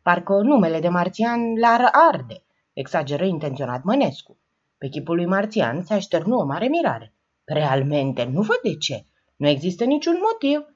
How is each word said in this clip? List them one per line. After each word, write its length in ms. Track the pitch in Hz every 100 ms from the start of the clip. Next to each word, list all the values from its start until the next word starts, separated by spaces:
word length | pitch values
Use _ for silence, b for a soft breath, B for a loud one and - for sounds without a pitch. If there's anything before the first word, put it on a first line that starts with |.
Parcă 320 | - 175 175
numele 460 | 196 214 277 170 165
de 100 | 170
Marțian 680 | 175 180 - 233 233 233 226
l-ar 300 | 233 233 247 285 330
arde, 320 | 170 120 - _ _ _
exageră 520 | - 135 170 139 143 185
intenționat 580 | 165 147 131 127 123
Mănescu. 540 | 165 269 196 127 - _ _ _ _ _
Pe 100 | 139
chipul 280 | 147 151 170
lui 100 | 175
Marțian 580 | 196 208 214 123 143
se 100 | 180
așternu 440 | 208 196 170 160 247
o 80 | 143
mare 220 | 151 240
mirare. 460 | 339 269 113 113 _ _ _
Realmente, 800 | - 151 147 135 139 147 135 127
nu 180 | 123 143
văd 180 | 214 494
de 120 | 247 151
ce. 280 | - 117 _ _ _ _
Nu 120 | 147
există 360 | 143 170 180
niciun 360 | 233 294 339 349 427
motiv. 340 | 453 277 294 294